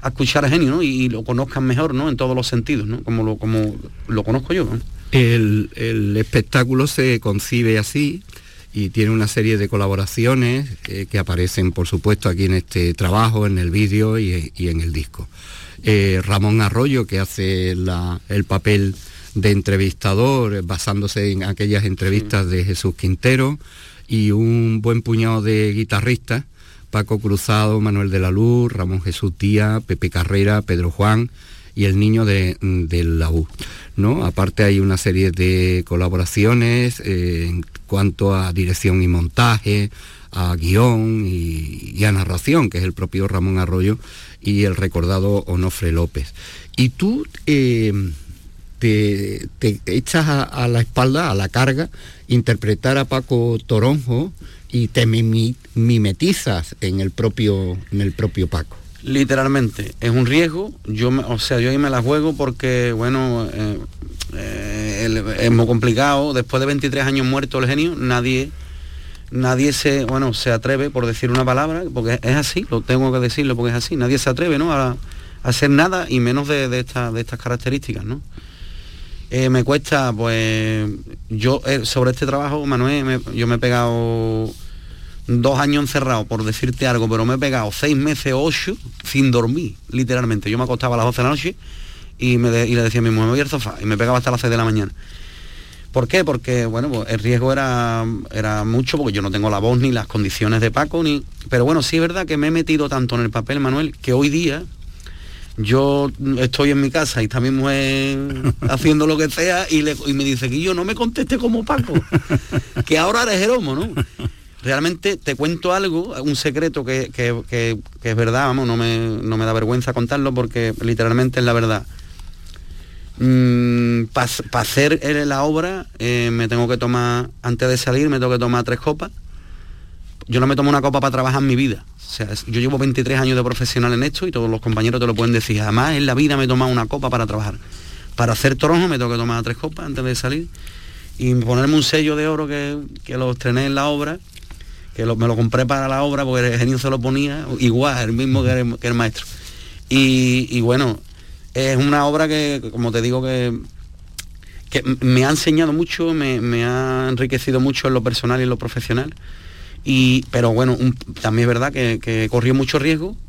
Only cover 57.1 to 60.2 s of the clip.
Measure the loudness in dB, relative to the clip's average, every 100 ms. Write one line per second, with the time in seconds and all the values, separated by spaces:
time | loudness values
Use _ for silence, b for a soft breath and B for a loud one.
57.1 | 0 -2 2 2 2 -2 -6 -4 -2 -2
58.1 | 0 -4 0 -2 -2 -6 -12 -18 -14 -2
59.1 | 0 2 2 2 2 0 -2 -10 -4 0
60.1 | 2